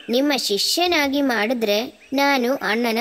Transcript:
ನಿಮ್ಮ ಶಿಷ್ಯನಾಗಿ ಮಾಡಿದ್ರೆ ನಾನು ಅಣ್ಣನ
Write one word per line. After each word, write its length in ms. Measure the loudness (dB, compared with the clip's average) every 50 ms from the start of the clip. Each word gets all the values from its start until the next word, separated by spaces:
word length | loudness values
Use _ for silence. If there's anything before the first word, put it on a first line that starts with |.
| -6 -2
ನಿಮ್ಮ 220 | 0 0 2 2 0
ಶಿಷ್ಯನಾಗಿ 880 | 0 0 -2 -2 0 0 0 0 0 0 2 2 2 0 0 0 0
ಮಾಡಿದ್ರೆ 840 | 0 0 0 0 0 -2 -2 -2 0 0 0 0 -2 -4 -8 -16 -12 -6
ನಾನು 420 | -2 0 2 2 2 2 0 0 -2
ಅಣ್ಣನ 440 | -2 -2 -2 -2 0 0 0 0 -2